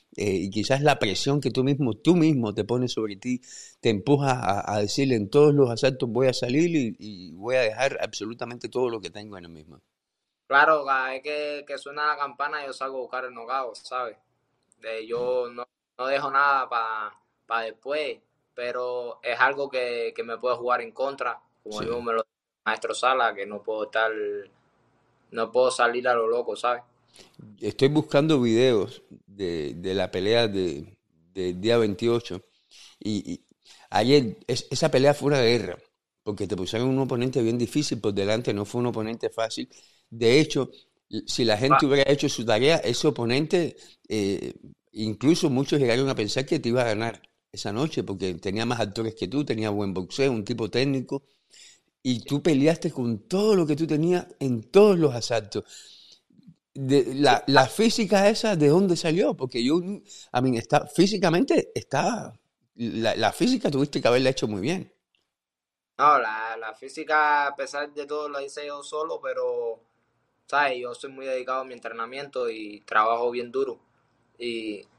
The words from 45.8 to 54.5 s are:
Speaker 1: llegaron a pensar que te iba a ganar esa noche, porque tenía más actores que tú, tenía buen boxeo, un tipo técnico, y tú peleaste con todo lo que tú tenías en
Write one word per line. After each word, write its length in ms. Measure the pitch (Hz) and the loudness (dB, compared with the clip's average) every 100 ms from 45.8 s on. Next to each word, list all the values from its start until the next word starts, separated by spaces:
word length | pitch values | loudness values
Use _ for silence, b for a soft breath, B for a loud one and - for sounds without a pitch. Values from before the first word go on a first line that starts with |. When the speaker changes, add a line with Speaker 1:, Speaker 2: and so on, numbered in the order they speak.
Speaker 1:
llegaron 280 | 123 117 135 | 4 2 2
a 60 | |
pensar 320 | 127 104 131 135 | 0 -2 -2 -2
que 120 | 156 | -2
te 80 | 120 | 0
iba 120 | 120 | 0
a 40 | 120 | 0
ganar 360 | 107 113 107 _ _ _ | 0 -4 -8 _ _ _
esa 200 | 107 107 | -10 -6
noche, 320 | 104 156 - | -4 -2 -4
porque 300 | 95 98 92 | -6 -4 -6
tenía 320 | 82 98 101 117 | -4 -4 -2 -2
más 140 | 120 | -2
actores 340 | 110 104 113 | -2 -4 -6
que 140 | - 92 | -6 -4
tú, 160 | 135 | -4
tenía 260 | 147 110 107 | -4 -2 -2
buen 240 | 101 101 | -2 -2
boxeo, 380 | 92 90 - 135 | -4 -6 -2 0
un 120 | 117 | 0
tipo 260 | 101 113 110 | -4 -6 -4
técnico, 540 | 120 139 135 120 139 b b b b b b b _ | 0 0 -2 -4 -8 b b b b b b b _
y 220 | 127 120 | -4 -4
tú 180 | - 143 | -2 -2
peleaste 480 | 175 143 147 151 - | 2 4 4 2 -2
con 360 | - 120 110 - | -2 -4 -4 -2
todo 280 | 190 208 196 | 0 4 4
lo 100 | 156 | 4
que 100 | 147 | 0
tú 100 | 160 | 0
tenías 400 | 151 165 180 - - | 2 2 0 -2 -4
en 240 | 135 | -2